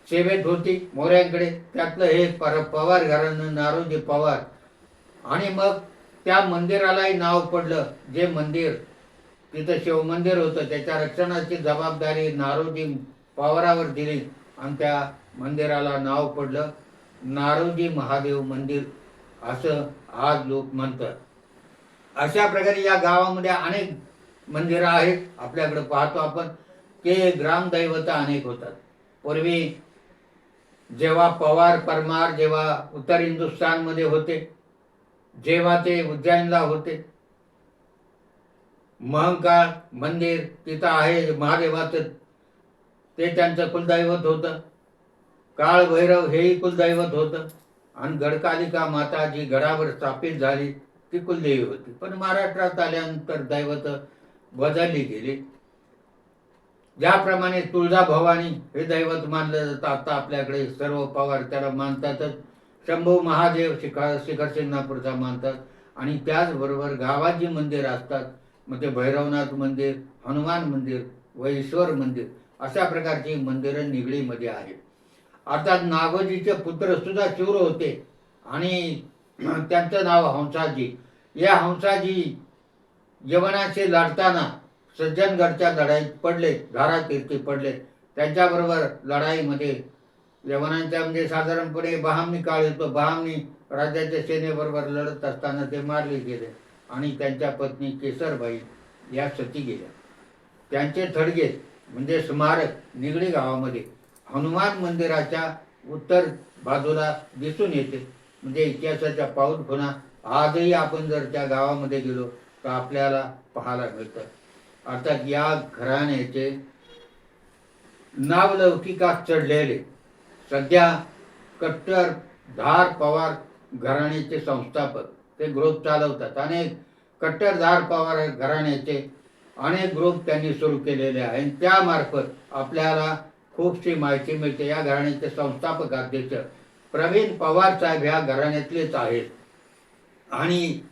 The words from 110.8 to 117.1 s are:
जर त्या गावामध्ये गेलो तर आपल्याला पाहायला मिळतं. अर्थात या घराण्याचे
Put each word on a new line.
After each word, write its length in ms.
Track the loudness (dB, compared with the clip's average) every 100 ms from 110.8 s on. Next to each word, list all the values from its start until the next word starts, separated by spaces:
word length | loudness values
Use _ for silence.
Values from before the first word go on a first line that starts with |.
| 2 -2 -2
जर 180 | -2
त्या 200 | -2 -4
गावामध्ये 560 | -2 0 0 0 -2 -4
गेलो 280 | -4 -6 -6 -10 -20 _
तर 40 | -6
आपल्याला 640 | -6 -4 0 0 0 -4 -10 _
पाहायला 320 | -12 -6 -6 -6
मिळतं. 260 | -8 -12 -12 -16 -18 _ -20 _ _ -10
अर्थात 320 | -6 -2 -2 0
या 360 | 0 0 0 -4 -8
घराण्याचे 920 | -2 0 0 0 -2 -4 -4 -6 -12 _ -20 -20 -20